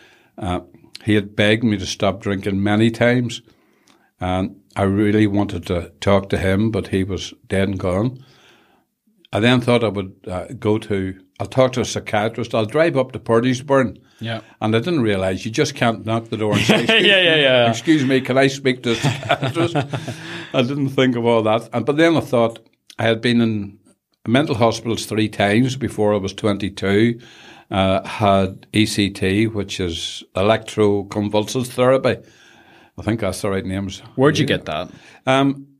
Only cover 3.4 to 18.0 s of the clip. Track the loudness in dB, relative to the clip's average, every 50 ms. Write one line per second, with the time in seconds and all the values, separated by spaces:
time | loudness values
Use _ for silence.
3.4 | -14 _ _ _ _ _ _ _ _ _ _ _ _ _ _ _ -4 -2 -2 -2
4.4 | -2 -4 -8 -16 _ _ _ -2 0 0 2 2 2 2 4 4 4 4 2 0
5.4 | -2 -2 -4 -8 -6 -4 -4 -4 -4 -8 -14 _ 2 2 2 2 2 0 -4 -2
6.4 | 0 0 2 2 0 0 0 -2 -4 -2 -2 -2 -2 -2 -4 -8 -8 -12 -16 _
7.4 | _ _ -2 0 0 0 -2 -4 -2 -2 0 0 -2 -2 -4 -8 -18 _ _ _
8.4 | _ _ _ _ _ _ _ _ _ _ _ _ _ _ _ _ _ _ -2 0
9.4 | 2 2 2 2 2 2 2 2 2 0 -2 -4 -8 -8 -12 _ -12 -10 -8 -8
10.4 | -8 -10 -12 -4 -2 -2 -2 -2 -2 -4 -4 -4 -4 -6 -8 -12 -20 _ _ -12
11.4 | -10 -4 0 2 2 2 2 -2 -4 -4 -4 -8 -6 -2 -2 -2 -2 -2 -4 -6
12.4 | -8 -4 -2 -2 -2 0 0 2 2 2 2 0 -2 -2 -6 -10 -2 0 0 2
13.4 | 2 0 -2 -2 -2 0 2 2 2 0 -4 -12 _ _ _ _ -10 -10 -8 -10
14.4 | -12 -16 -10 _ -2 0 0 0 0 0 0 0 0 0 0 0 0 -2 -2 -4
15.4 | -6 -4 -2 -2 -2 -2 0 0 0 0 0 -2 -4 -4 -4 -4 -4 -6 -6 -2
16.4 | 0 0 2 2 2 2 2 2 2 2 2 4 4 4 4 4 4 4 4 4
17.4 | 4 4 6 6 4 4 2 0 2 2 4 4